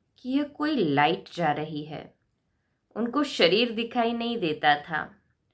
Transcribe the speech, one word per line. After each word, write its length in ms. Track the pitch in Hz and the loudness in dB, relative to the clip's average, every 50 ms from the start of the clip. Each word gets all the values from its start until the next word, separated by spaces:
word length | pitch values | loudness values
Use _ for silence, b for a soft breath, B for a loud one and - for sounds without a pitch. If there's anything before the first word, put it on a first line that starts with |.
| _ _ _ _ | _ _ _ _
कि 120 | - 247 | -8 -2
यह 140 | 262 285 294 | 0 0 0
कोई 320 | 285 - - 294 302 320 | -2 -4 -4 -2 -2 0
लाइट 540 | 247 185 151 139 139 147 156 180 - - - - | 0 2 2 4 4 4 4 2 0 -4 -12 -6
जा 180 | 175 170 151 | -2 0 0
रही 320 | 147 151 156 160 160 147 151 | 0 -2 -4 -6 -6 -8 -8
है। 320 | 151 151 - - - _ _ _ _ _ _ _ _ _ _ _ _ _ _ _ _ - | -8 -12 -12 -14 -16 _ _ _ _ _ _ _ _ _ _ _ _ _ _ _ _ -6
उनको 280 | 202 220 240 - 285 294 | -4 -4 -2 0 -2 -2
शरीर 480 | 285 - - 190 165 180 220 247 233 | -2 0 2 4 4 6 4 2 2
दिखाई 420 | 214 220 240 233 - 247 226 233 240 | 0 -4 -6 -4 -2 0 0 0 0
नहीं 240 | 233 233 233 233 202 | -2 -4 -4 -4 -2
देता 380 | 180 156 151 - - 151 143 | -2 -2 -2 2 4 4 4
था। 400 | 147 - - 165 151 151 - - _ _ _ _ _ _ _ | 4 2 -6 -6 -6 -6 -8 -14 _ _ _ _ _ _ _